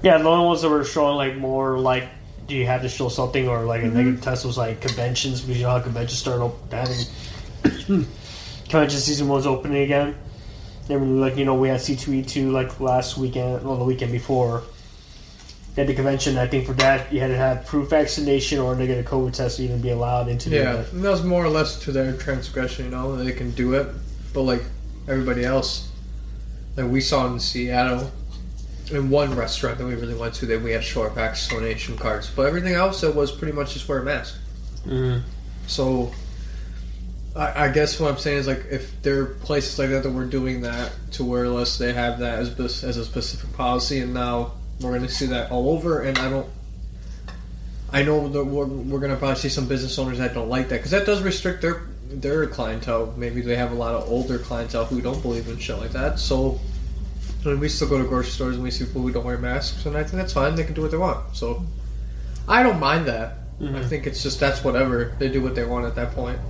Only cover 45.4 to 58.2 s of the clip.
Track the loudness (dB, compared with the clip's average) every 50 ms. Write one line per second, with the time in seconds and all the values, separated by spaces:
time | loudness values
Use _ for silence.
45.4 | -2 0 0 2 2 2 2 2 2 0 0 2 0 0 0 0 0 0 0 -2
46.4 | -2 -4 -10 -12 -12 -12 -12 -10 -10 -10 -10 -10 -12 -12 -12 -10 -10 -12 -12 -12
47.4 | -12 -12 -12 -10 -10 -10 -8 -8 -8 0 2 2 4 4 4 2 2 0 0 0
48.4 | 0 0 0 0 -2 -2 -2 -4 -4 -4 -2 -2 0 0 -2 0 0 0 0 0
49.4 | 0 -2 0 0 0 0 0 -2 -2 -2 -2 -2 -2 -2 -2 -2 -2 -2 -2 -2
50.4 | -2 -2 0 -2 0 0 -2 -2 0 2 2 2 4 4 2 2 2 0 -2 0
51.4 | -2 -2 -2 0 0 0 0 -2 -6 -10 -12 -12 -10 -10 -8 -4 -2 0 2 2
52.4 | 0 0 -2 -4 -4 -4 -4 -4 -2 0 0 0 0 -2 -4 -4 -4 -4 -2 -2
53.4 | 0 0 2 2 2 0 0 -2 -2 0 0 -2 0 0 0 0 2 0 -2 -4
54.4 | -4 -4 -4 -4 -4 -2 -2 -2 0 0 0 0 0 0 -2 -2 -2 -2 -2 -2
55.4 | -4 -4 -6 -6 -6 -4 -4 -4 -4 -4 -2 0 0 0 0 0 2 2 2 4
56.4 | 4 2 2 0 -4 -4 -4 -4 -4 -4 -4 -6 -6 -6 -6 -6 -6 -4 -4 -2
57.4 | 0 0 0 2 2 0 0 0 2 2 2 2 2 2 2 0